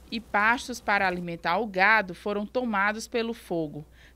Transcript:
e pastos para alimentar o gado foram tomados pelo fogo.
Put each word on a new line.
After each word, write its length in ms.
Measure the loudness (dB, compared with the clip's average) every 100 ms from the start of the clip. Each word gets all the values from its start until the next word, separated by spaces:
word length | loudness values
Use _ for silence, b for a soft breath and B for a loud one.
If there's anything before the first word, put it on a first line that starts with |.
| -10
e 80 | -10
pastos 600 | -2 2 2 2 -2 -8
para 280 | 0 2 2
alimentar 500 | -2 -6 -6 -2 0
o 80 | -2
gado 480 | 2 6 6 2
foram 320 | -6 -4 -4 -2
tomados 640 | -2 0 2 0 -2 -4
pelo 260 | -4 -2
fogo. 500 | -6 -4 -4 -4 -8 -16 b b